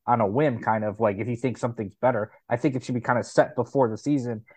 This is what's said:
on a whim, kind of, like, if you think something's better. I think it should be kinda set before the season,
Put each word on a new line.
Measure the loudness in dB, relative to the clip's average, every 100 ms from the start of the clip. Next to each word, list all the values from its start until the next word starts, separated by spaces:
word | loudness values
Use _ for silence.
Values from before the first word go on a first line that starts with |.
| 0
on | 2
a | 2
whim, | 2 2 0
kind | 0 0
of, | 0 0
like, | 0 0
if | -4
you | -4
think | -4 -2
something's | -4 -4 -8 -2
better. | 0 0 -4 -10 -4
I | -2
think | 0 -2
it |
should | -4
be | -4
kinda | 0 0
set | 0 2 2 0
before | -2 2 2
the | 0
season, | -2 -2 -2 -6 -10